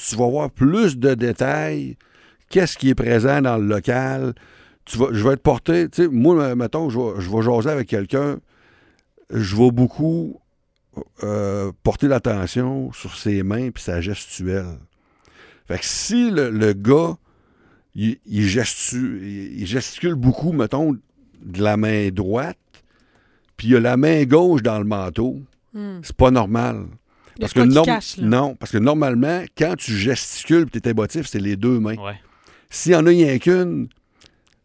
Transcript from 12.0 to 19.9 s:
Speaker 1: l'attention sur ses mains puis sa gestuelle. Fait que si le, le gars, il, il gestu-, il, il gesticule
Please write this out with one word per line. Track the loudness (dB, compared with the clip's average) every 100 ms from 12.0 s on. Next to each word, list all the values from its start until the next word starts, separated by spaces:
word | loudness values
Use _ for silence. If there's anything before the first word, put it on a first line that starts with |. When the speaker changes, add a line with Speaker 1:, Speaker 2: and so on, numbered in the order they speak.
| 0
Speaker 1:
l'attention | 0 0 -2 -4 -4 -4 -4 -8
sur | -12 -16 -8
ses | -4 -2
mains | -2 -4 -6
puis | -8
sa | -6 -6
gestuelle. | -6 -8 -10 -10 -6 -6 -6 -12 -20 _ _ _ _ _ -20 _ -10
Fait | -8
que | -6
si | -4 -2 0 2
le, | 0 0
le | 2 0
gars, | 2 2 2 2 -4 _ _ _ _ _ _ _ -4
il, | -4 -4 -6
il | -2 0
gestu-, | 0 -2 -4 -4 -4 -4 -6
il, | -10 -12 -12 -10
il | -6
gesticule | -6 -6